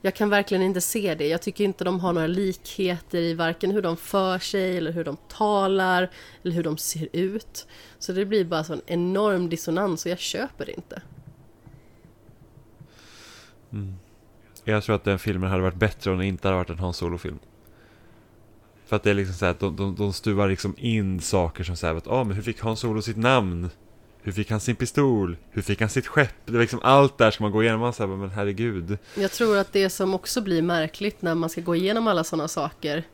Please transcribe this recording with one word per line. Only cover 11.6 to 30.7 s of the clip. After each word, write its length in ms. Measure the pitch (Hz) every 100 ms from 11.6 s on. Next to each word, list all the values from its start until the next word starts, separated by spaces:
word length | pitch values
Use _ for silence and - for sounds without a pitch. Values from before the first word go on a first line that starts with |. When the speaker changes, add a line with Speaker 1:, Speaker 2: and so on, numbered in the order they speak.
| - - - - - - - - - - - - - - - - - - - - -
Speaker 2:
Mm. 220 | 107 98 92 - - - - - -
Jag 180 | - 107
tror 140 | - 104
att 80 |
den 140 | - 95
filmen 320 | - 92 92
hade 120 | 92
varit 120 | 92
bättre 360 | 90 104 - -
om 80 | 92
det 80 | 95
inte 220 | 90 98
hade 80 | 92
varit 120 | 90
en 80 | 82
Han 160 | 92
Solo-film. 440 | 85 85 85 - 73 - - - - - - - - - - - - - - -
För 100 | 107
att 60 |
det 80 | 104
är 40 |
liksom 200 | 101 95
så 100 | 90
här 80 | 95
att 80 | 87
de, 160 | 98 80
de, 180 | 98
de 180 | 92 104
stuvar 360 | 92 - 101 101
liksom 260 | 95 101 -
in 420 | 123 113 98 92
saker 440 | 76 98 85 -
som 120 | 90 87
så 100 | 85
här 80 |
att, 120 | 80 -
"Ah, 180 | 123
men 120 | 120 98
hur 60 |
fick 180 | 104 113
Han 160 | 113 110
Solo 260 | 120 110
sitt 140 | 104 110
namn? 540 | 117 131 98 87 87 - - - - -
Hur 100 | -
fick 180 | 95 104
han 100 | 107
sin 160 | 113 117
pistol? 600 | 123 - 139 117 92 87 -
Hur 120 | -
fick 180 | 98 101
han 80 | 110
sitt 160 | 131 -
skepp?" 280 | - 131 - -
Det 60 | 117
är 40 |
liksom 200 | 117 123
allt 360 | - 139 139 -
där 120 | 110
ska 140 | -
man 80 | 107
gå 100 | 104
igenom 200 | 113 110
och 120 | 120
så 120 | 117 101
här, 100 | 95
men 140 | 98
herregud. 680 | 101 101 98 117 101 85 101 - -
Speaker 1:
Jag 160 | 196
tror 240 | - 233 202
att 140 | 196
det 180 | 196 190
som 240 | - 190
också 260 | 190 - -
blir 220 | 202 170
märkligt 600 | 165